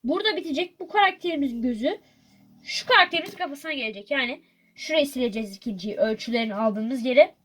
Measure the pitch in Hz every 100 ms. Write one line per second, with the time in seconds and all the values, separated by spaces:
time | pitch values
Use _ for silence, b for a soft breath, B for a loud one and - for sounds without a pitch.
0 | 233 359 427 349 320 277 359 _ 349 403
1 | 381 381 359 311 277 233 247 220 269 427
2 | b b b b b _ - - - 466
3 | 359 339 370 - 359 277 320 285 220 202
4 | - 277 247 277 b b b - - 311
5 | 285 262 240 214 214 190 240 190 202 -
6 | 220 220 - 233 220 202 220 208 220 262
7 | 247 254 349 _